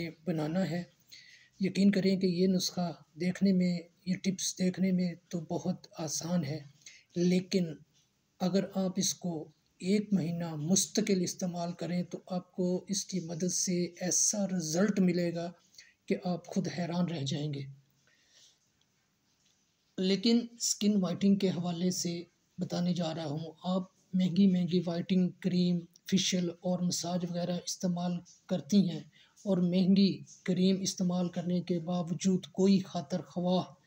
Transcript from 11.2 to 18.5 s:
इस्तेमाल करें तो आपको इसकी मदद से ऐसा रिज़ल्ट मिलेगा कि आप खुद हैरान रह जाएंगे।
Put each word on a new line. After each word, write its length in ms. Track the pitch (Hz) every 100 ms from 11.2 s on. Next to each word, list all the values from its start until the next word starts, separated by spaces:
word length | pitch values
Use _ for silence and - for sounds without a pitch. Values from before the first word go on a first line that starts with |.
इस्तेमाल 500 | 175 - 180 170 170
करें 300 | 175 165 180 175
तो 160 | - -
आपको 360 | 180 - - 180 180 -
इसकी 300 | 190 - 185 160
मदद 240 | 165 180
से 260 | - - 175 175 -
ऐसा 420 | 180 - - 208 196
रिज़ल्ट 520 | 185 156 160 208 202
मिलेगा 460 | 185 175 175 170 170 - _ - - _ -
कि 60 | 180 180
आप 200 | 170 -
खुद 220 | - 175
हैरान 360 | - 175 175 170
रह 140 | 170
जाएंगे। 420 | 135 143 151 143 135 - _ _ _ _ _ _ -